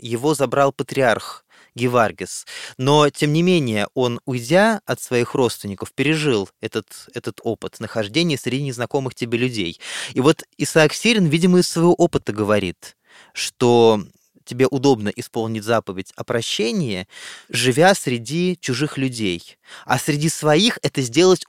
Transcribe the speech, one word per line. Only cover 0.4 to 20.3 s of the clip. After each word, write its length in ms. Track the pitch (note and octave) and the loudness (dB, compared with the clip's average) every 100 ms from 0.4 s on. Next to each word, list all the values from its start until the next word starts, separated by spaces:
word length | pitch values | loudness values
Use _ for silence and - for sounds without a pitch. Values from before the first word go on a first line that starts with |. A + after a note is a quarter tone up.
| C3 C3+ C#3 | 0 2 0
патриарх 720 | - C3+ - B2+ G#2 - - _ _ _ | 0 -4 0 2 2 -2 -16 _ _ _
Геваргис. 720 | - B2 B2 G#2+ E2 F2+ - - - - - | -4 0 2 2 0 -12 -12 -14 -16 -14 -4
Но, 320 | C3 D3 D3 | 2 4 4
тем 220 | - D3+ | 2 0
не 120 | D3+ | 2
менее, 440 | F3 F3+ C3 G#2+ G2+ | 2 2 0 -2 -4
он, 260 | - B2 A#2+ - | -2 -2 -2 -6
уйдя 560 | B2+ A#2 E3+ G#3+ G#3+ - | -6 0 2 4 0 -4
от 140 | B2+ | -8
своих 340 | - B2 A#2+ - | -2 -2 0 0
родственников, 580 | A#2+ - G#2 F#2+ - | 0 -2 -10 -10 -8
пережил 560 | - C3+ D#3 D3+ A2+ F#2+ _ | -4 -2 0 0 0 -2 _
этот, 280 | A2+ A2 - - - | -8 -6 -8 -14 -18
этот 260 | - A#2 - | -14 -12 -8
опыт 360 | A#2 G#2+ - - | -6 -6 -8 -10
нахождения 580 | A2+ A2+ G#2 A#2+ F3 C#3 | -8 -6 -4 -2 0 -2
среди 260 | - B2+ | -4 -4
незнакомых 520 | C#3+ A#2 A#2 C#3+ C3 - | -4 -6 -4 -4 -4 -6
тебе 220 | A#2+ A#2 | -4 -2
людей. 420 | B2+ A#2 E2+ E2 - - - | -2 -4 -6 -8 -12 -12 -8
И 60 | - | 0
вот 240 | C3 D#3+ - - | 2 2 -2 -8
Исаак 360 | D3 E3 D3+ | -2 2 2
Сирин, 340 | - G#3+ A#3 E3+ | 2 0 2 2
видимо, 320 | D#3+ F3+ F3+ | 2 4 4
из 80 | F3 | 2
своего 240 | - E3+ | 2 4
опыта 400 | - E3+ C#3+ - | 4 2 0 -4
говорит, 640 | G#2 G#2 G#2 F#2+ - - - _ - - | -2 0 0 0 -6 -14 -20 _ -20 -18
что 720 | - - - B2 A#2+ A#2 G#2+ F2 _ _ _ - | -10 -8 0 4 8 8 6 0 _ _ _ -8
тебе 220 | B2 B2+ | 0 0
удобно 420 | C#3 C3+ B2 G#2 | 2 2 2 0
исполнить 540 | - - - A2+ A2 | -6 -8 -6 -4 -4
заповедь 480 | G#2 A2+ G#2 F#2 G2 - | -2 -2 -2 -8 -12 -12
о 80 | |
прощении, 840 | - A#2 A2+ - A3 A3 C#3 F#2 F#2 - - - - | -4 -4 -4 -4 -2 -2 -4 -6 -10 -16 -20 -20 -12
живя 440 | B2 B2 B2 F3+ F#3+ | -4 0 4 4 4
среди 640 | - A#2+ A2+ D#3 F3+ F3+ | -2 -6 -4 -4 -2 -4
чужих 360 | - B2 D3 - | -4 -4 -4 -4
людей. 600 | C3+ A#2+ G#2 F2 - - _ - - | -6 -4 -4 -4 -8 -20 _ -14 -4
А 120 | B2+ | -2
среди 300 | - D3 | -2 -2
своих 500 | D#3+ | -2